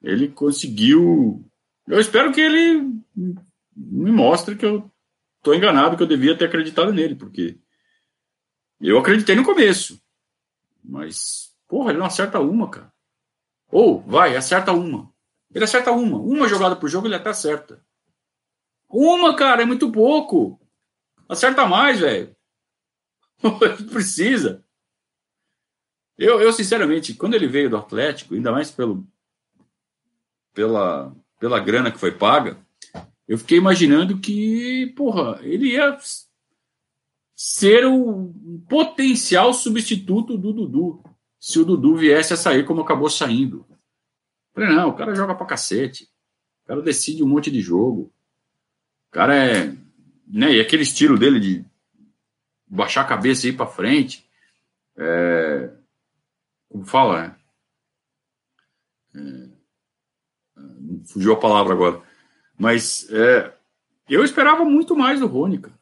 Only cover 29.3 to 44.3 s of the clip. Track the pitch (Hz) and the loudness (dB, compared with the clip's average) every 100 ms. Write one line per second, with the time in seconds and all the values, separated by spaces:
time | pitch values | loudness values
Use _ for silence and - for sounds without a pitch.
29.3 | _ _ _ _ _ _ _ _ _ _ | _ _ _ _ _ _ _ _ _ _
30.3 | _ _ - 110 110 92 76 67 65 _ | _ _ -4 -2 0 -2 -4 -10 -20 _
31.3 | _ 117 117 87 120 120 - 90 - 104 | _ -4 -2 0 -2 -2 -4 -6 0 2
32.3 | 143 117 - _ _ - - - _ - | 2 0 -10 _ _ -20 -20 -20 _ -8
33.3 | 113 - 170 190 175 156 147 185 190 208 | -8 2 4 4 4 4 4 2 -4 -4
34.3 | 208 220 226 247 254 254 - 277 190 123 | -4 -2 -2 -4 -6 -6 -4 -4 -2 -4
35.3 | - 131 185 269 247 285 285 - - _ | -6 -6 -2 -2 0 -2 -2 -14 -16 _
36.3 | _ _ _ _ _ _ _ _ _ _ | _ _ _ _ _ _ _ _ _ _
37.3 | - - - 196 226 262 262 233 196 180 | -14 -10 0 6 6 6 2 0 -4 -10
38.3 | 170 165 170 - 294 320 - 269 240 - | -14 -18 -18 -2 0 0 0 0 0 2
39.3 | - 247 247 240 220 220 196 185 202 226 | 4 4 2 -2 -4 -4 -6 -2 -4 -2
40.3 | 220 196 214 170 135 175 - _ _ _ | -6 -6 -6 -4 -2 -4 -8 _ _ _
41.3 | _ - - 170 170 135 165 156 147 156 | _ -4 0 2 4 4 4 4 4 2
42.3 | 170 180 135 147 165 156 135 151 - 139 | -2 2 0 0 -4 -2 -2 0 -2 -2
43.3 | 117 135 82 _ _ _ _ _ _ _ | -2 -2 -6 _ _ _ _ _ _ _